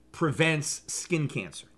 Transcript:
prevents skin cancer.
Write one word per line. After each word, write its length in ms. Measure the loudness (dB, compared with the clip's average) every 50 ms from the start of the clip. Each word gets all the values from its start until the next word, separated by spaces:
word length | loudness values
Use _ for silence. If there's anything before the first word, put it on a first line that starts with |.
| _ _
prevents 720 | -4 0 0 2 4 4 4 4 4 2 0 -2 -6 -6 -6
skin 420 | -8 -6 -6 -2 0 0 0 0 0
cancer. 380 | -2 -4 -6 -8 -10 -14 -16 -16 -8